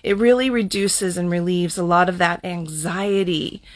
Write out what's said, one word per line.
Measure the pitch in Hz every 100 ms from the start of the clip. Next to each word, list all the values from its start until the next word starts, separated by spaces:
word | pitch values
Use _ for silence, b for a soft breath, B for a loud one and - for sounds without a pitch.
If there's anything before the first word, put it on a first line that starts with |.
it | - 202
really | 233 247 262
reduces | 240 196 202 196 - 185 175
and | 175
relieves | 175 175 180 175 -
a |
lot | 175 175 180
of | 180
that | 175 175
anxiety | 180 175 160 156 165 180 202 196 180 156 - - B